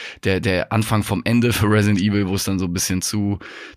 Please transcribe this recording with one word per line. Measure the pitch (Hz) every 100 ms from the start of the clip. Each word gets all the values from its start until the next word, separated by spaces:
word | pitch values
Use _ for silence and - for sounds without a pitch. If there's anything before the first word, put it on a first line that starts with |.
| - -
der, | 107 92
der | 95 90 -
Anfang | 107 110 110
vom | - 95
Ende | - 120 117
für | - 104
Resident | 107 104 98
Evil, | 104 101 95
wo |
es | 95
dann | - 92
so |
ein | 92
bisschen | 90 - 92
zu, | - 107 101 101 - - -